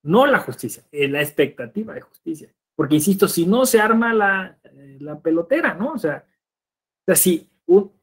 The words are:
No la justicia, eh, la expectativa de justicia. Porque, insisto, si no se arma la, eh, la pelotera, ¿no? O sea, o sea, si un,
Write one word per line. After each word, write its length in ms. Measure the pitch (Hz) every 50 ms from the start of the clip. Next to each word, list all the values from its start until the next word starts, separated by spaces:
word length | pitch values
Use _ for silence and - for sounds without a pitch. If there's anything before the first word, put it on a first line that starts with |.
| _
No 220 | 147 175 233 269
la 140 | 285 254 190
justicia, 440 | - - 123 - - 113 - - _ _
eh, 160 | - 147 143
la 140 | 139 143 147
expectativa 720 | 147 147 - - 170 - - - 123 113 _ 208 220 220 156
de 80 | -
justicia. 520 | - _ _ _ _ 165 160 147 - _ _ _ _ _ _
Porque, 200 | - 147 131 151
insisto, 320 | 147 151 202 190 196 202
si 180 | 190 - 175 170
no 200 | 180 208 247 262
se 140 | 254 - 220
arma 340 | 214 214 226 226 233 233 226
la, 460 | 220 208 196 196 190 185 185 _ _ _
eh, 340 | - _ 135 139 139 135 135
la 200 | 143 151 151 147
pelotera, 540 | _ 165 160 165 170 170 269 330 320 247 165
¿no? 200 | 170 214 294 320
O 40 |
sea, 280 | 233 - 156 139 135 _
o 760 | _ _ _ _ _ _ _ _ _ _ _ _ _ _ _ _
sea, 100 | - 180
si 340 | - - 185 175 156 - _ _ _ _
un, 240 | - 175 202 196 - _ _